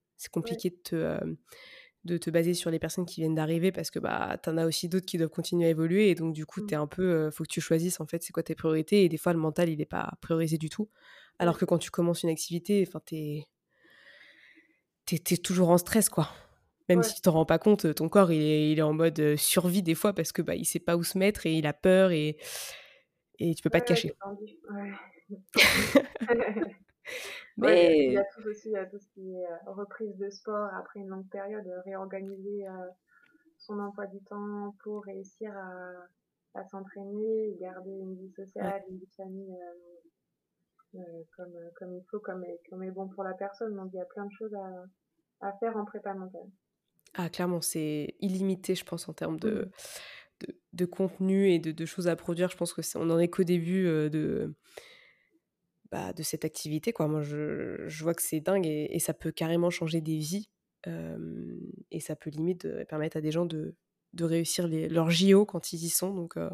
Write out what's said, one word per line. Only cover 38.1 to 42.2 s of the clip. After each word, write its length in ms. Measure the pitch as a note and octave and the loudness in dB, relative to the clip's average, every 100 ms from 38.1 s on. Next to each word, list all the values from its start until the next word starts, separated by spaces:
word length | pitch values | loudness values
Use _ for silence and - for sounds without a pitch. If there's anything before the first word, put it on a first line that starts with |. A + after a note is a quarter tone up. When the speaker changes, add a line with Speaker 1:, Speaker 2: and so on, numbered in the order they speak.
| F#3 | -12
Speaker 2:
vie 160 | F#3+ | -14
sociale, 500 | F#3 G3 G#3 G3 G3 | -16 -14 -6 -4 -4
Speaker 1:
Ouais. 20 | F#3+ | -8
Speaker 2:
une 80 | F#3 | -16
vie 80 | F#3+ | -16
de 80 | |
famille, 400 | - F#3+ F#3+ G3 | -16 -14 -14 -14
euh, 1400 | F3+ F3 F3 F3 F3 _ _ _ _ _ _ _ _ _ F#3+ | -14 -16 -20 -20 -20 _ _ _ _ _ _ _ _ _ -18
euh, 240 | F3 E3 E3 | -16 -16 -16
comme, 200 | - F3+ | -16 -16
euh, 160 | E3+ E3+ F3 | -16 -18 -16
comme 180 | F#3 | -14
il 100 | F3+ F#3 | -14 -10
faut, 100 | G#3 | -10